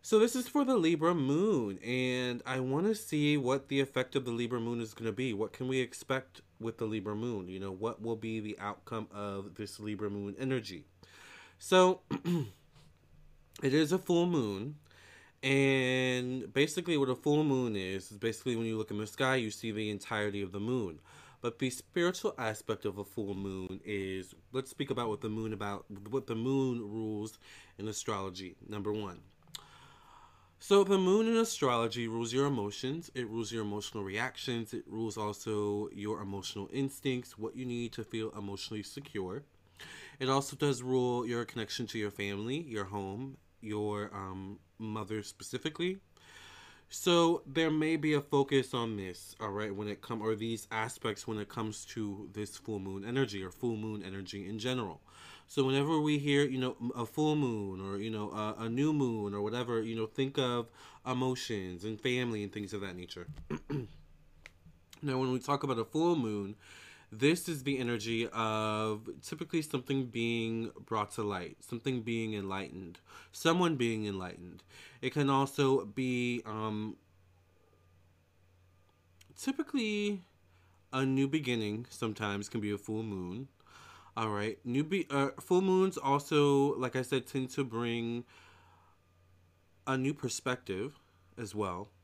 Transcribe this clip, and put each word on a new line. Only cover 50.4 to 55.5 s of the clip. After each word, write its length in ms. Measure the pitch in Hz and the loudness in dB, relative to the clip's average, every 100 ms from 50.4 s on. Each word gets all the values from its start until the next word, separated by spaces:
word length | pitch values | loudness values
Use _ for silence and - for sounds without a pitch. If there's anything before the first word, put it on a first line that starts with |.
| 113 113 - | 0 -4 -4
aspects 540 | 110 110 - 117 104 - | -2 -2 -2 -4 -4 -4
when 120 | 110 | -4
it 100 | 101 | -4
comes 380 | - 110 107 - | -4 -4 -6 -10
to 420 | - 107 98 104 | -4 -4 -4 -8
this 240 | 104 104 - | -8 -8 -8
full 220 | - 104 | -6 -6
moon 260 | 95 98 101 | -4 -6 -2
energy 380 | 127 131 101 | 0 0 0
or 80 | 92 | -8
full 260 | - 123 113 | -4 -2 -2
moon 260 | 110 107 | -4 -6
energy 460 | 95 95 95 101 95 | -8 -10 -8 -8 -8
in 100 | 110 | -4
general. 400 | 117 127 104 76 - - - - | -2 -2 -2 -8 -16 -20 -20 -20
So 140 | - | -6